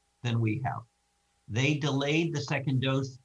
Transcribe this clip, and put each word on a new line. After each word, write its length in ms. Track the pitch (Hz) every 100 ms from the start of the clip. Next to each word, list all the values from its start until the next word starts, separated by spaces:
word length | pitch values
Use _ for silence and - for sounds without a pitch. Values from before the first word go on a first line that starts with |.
| _ _
than 160 | 120 117
we 220 | 113 135
have. 200 | 131 - - _ _ _ _ _ -
They 240 | 107 143
delayed 600 | 147 143 135 143 160 170
the 80 | 147
second 380 | - 139 139 131
dose 380 | 135 135 135 -